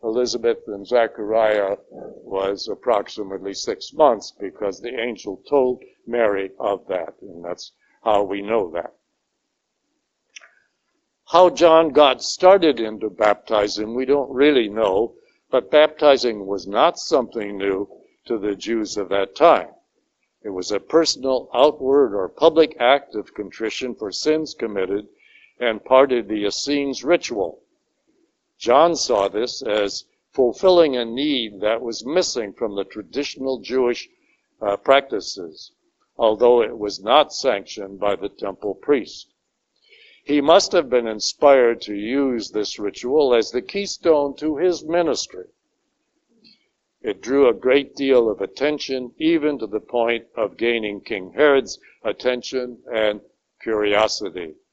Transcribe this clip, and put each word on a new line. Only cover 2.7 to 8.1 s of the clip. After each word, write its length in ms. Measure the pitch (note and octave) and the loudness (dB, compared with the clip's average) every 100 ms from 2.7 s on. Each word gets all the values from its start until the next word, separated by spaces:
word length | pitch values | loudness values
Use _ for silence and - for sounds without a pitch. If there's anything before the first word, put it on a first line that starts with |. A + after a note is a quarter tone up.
| G2+ - A2 G2+ - G2 F#2+ F#2+ | -8 0 -2 -2 -10 -10 -10 -10
six 400 | F#2+ - G2+ - | -10 -8 -8 -10
months 400 | D3 D3+ A2 - _ | 2 2 2 -6 _
because 420 | G2 - G#2 F2+ | -14 -8 -8 -8
the 180 | A#2+ B2+ | -10 -6
angel 400 | A#2 G#2+ - F#2+ - | -6 -6 -10 -12 -2
told 360 | C#3+ B2+ B2+ - _ - | 0 2 -2 -10 _ -8
Mary 420 | A#2+ A2+ G2 G2 - | 0 0 0 -6 -6
of 280 | B2 G2 _ | -4 -4 _
that, 260 | F#2 E2 - | -6 -6 -14
and 240 | G2+ E2+ E2+ | -20 -16 -12
that's 280 | F2 - _ _ _ | -12 -14 _ _ _
how 200 | A2+ | 0